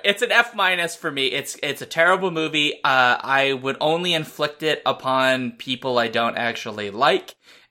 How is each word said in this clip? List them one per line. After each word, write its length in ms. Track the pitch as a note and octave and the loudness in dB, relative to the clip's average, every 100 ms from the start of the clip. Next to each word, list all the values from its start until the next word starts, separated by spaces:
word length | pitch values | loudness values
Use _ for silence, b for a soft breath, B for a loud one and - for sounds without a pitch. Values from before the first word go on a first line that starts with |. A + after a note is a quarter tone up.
it's 180 | G3+ G3+ | 0 0
an 80 | A#3 | 2
F 240 | A3 A#3+ | 2 2
minus 400 | G#3+ F#3 F3+ E3+ | 0 0 0 -2
for 160 | - E3 | -4 -6
me. 160 | C#3 C3 | -2 -2
It's, 320 | C#3 C3+ - | -2 -6 -6
it's 220 | D3 C#3 | -6 -6
a 40 | - | -4
terrible 440 | E3 E3+ F#3 F#3 | 2 4 4 0
movie. 440 | D#3+ D#3 D3+ D3 - | -2 -2 0 0 0
Uh, 340 | C#3+ C3 B2 - | 2 4 4 2
I 320 | B2 C3+ C#3 | 2 2 2
would 240 | C3+ C3+ C3 | 0 -4 -2
only 340 | D3+ E3+ F3+ | 0 0 0
inflict 480 | E3 D3+ - D3 - | -2 -4 -4 -6 -2
it 180 | D#3 C#3+ C3 | -2 0 -2
upon 640 | C3 C3 C3 C3 C3 B2 A#2+ | -2 0 2 2 2 -2 -8
people 400 | C#3 B2+ C3 B2 | -8 -6 -2 0
I 80 | A#2 | 0
don't 300 | A#2 A#2 A#2 | 0 -2 -2
actually 520 | A#2 - A#2 G#2+ G2+ | -4 -4 -8 -8 -8
like. 440 | G#2 D3 - - - b b b | 2 2 2 -2 -18 b b b